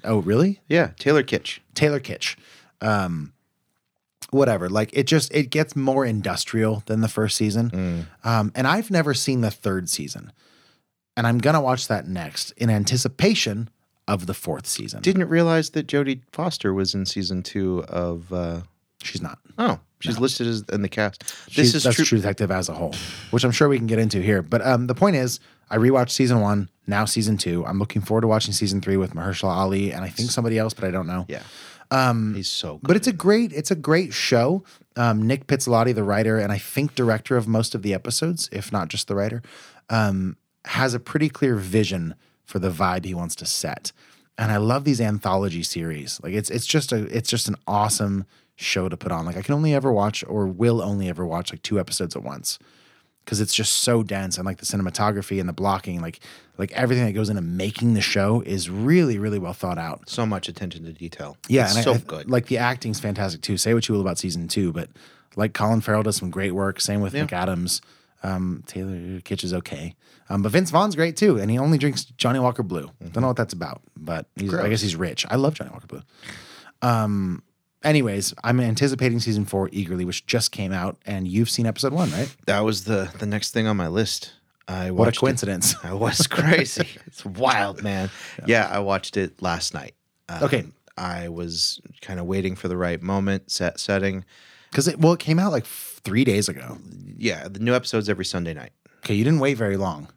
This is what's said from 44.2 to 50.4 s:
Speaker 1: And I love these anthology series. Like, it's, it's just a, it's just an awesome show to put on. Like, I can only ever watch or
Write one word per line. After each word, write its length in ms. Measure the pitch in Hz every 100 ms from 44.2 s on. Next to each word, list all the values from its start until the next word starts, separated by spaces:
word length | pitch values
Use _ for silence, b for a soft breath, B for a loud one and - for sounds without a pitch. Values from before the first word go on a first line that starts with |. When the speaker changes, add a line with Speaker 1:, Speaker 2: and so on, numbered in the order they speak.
| b -
Speaker 1:
And 140 | 110
I 60 | 104
love 260 | 107 131
these 160 | 143 123
anthology 600 | 110 104 101 95 101 85
series. 580 | 80 87 82 76 65 -
Like, 100 | 85
it's, 160 | 101 -
it's 160 | 120 -
just 260 | 156 143
a, 120 | 117 107 117
it's 140 | -
just 180 | 120 -
an 80 | 101 -
awesome 580 | 101 107 - 104 98 95 b b b
show 340 | - 95 92
to 80 | 87
put 140 | -
on. 120 | 85 82
Like, 120 | 87
I 60 |
can 100 | -
only 200 | 143 156 143
ever 160 | 131
watch 300 | 107 104 - -
or 200 | 104